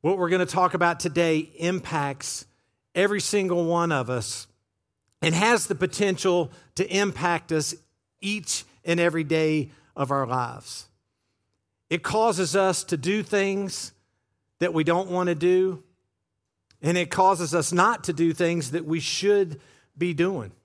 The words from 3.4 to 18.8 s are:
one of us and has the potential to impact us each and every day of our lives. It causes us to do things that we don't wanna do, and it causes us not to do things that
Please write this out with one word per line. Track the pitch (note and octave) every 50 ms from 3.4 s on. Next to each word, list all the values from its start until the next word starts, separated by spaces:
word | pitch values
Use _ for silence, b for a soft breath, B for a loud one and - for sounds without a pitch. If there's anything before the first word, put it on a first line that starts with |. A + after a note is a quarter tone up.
| F#3+ F#3 F3 F3 E3+
one | E3 E3+ E3+ E3+ E3+ D#3
of | C#3 B2+ A2+
us | B2+ B2 G#2+ - - - - _ _ _ _ _ _ _ _ _ _ _ _ _ _ _
and | - D#3+ E3
has | E3 G3+ A3+ A#3+ A3 -
the | - G3
potential | C3+ F3+ F3+ - - G#3 G3+ F#3+ - - F#3+ F3 F3 E3 C#3 B B B B B
to | - F#3 G3+
impact | - F#3+ G3+ G3+ F#3 - D3 F3 E3+ E3 - - D#3+
us | D#3 D3 - - - _ _ _ _ _ _ _ _ -
each | G3 G#3 G#3+ E3+ - - - - b b b b
and | E3+ E3+ E3+
every | E3+ E3+ D#3+ E3 E3
day | C#3+ D#3+ D#3+ D#3+ D#3 D#3 D#3 D3 C#3+ b b b b b
of | - C#3 B2+
our | C#3 C#3 C3+
lives. | A#2 B2 B2+ B2 A#2 A#2+ G#2 - - - - - _ _ _ _ _ _ _ _ _ _ _ _ _ _ _ _ _ _ _ _ _
It | E3 F3 -
causes | - - G#3+ A3 A#3 G3+ E3 F#3+ D#3 C3+
us | G3 F#3+ F#3+ F3+ - -
to | - F3+ D#3
do | B2+ E3 G3+ G#3+ F#3+
things | - - G3+ G3 G3 G3 G3 G3+ F#3+ - - - - _ _ _ _ _ _ _ _ _ _ _ _ _ _
that | F3 F3 E3+
we | D#3+ D#3+
don't | D#3 E3+ F3 F#3+ F#3+
wanna | F3+ F3+ F3+ F3+ F3
do, | D#3 D#3+ F3+ F3+ F#3 F#3 F#3+ F3+ - - _ _ _ _ _ _ _ _ _ _ _ _ _ _ _ _ _ _ _ -
and | D3+ F3 F3+
it | F3 -
causes | - - F#3+ F#3 G3 E3 F3 D3+ C#3
us | E3+ D3+ - F3
not | F3 F3+ G#3+ A#3+ G#3+ -
to | - E3+
do | C#3+ E3 E3 D#3
things | - F3+ E3 E3+ E3+ D3 B2 C3
that | F3